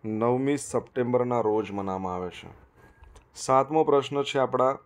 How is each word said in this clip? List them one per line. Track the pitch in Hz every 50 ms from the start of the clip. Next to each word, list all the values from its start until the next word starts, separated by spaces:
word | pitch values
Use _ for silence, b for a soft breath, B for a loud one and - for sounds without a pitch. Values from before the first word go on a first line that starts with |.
| -
નવમી | 110 107 107 113 120 123 127 135 139 147 139
સપ્ટેમ્બરના | - - - 123 - - _ 131 123 123 123 123 123 123 123 120
રોજ | 110 107 107 110 107 95
મનાવવામાં | 98 101 98 98 95 95 95 92 90
આવે | 90 90 90
છે. | - - - - - - - _ _ b b b b b b b b b _ _ _
સાતમો | - - - 131 131 131 131 151 156 156
પ્રશ્ન | 151 143 139 131 - 143 139 143
છે | - - 139
આપણા | 131 117 113 123 127 131 135 - _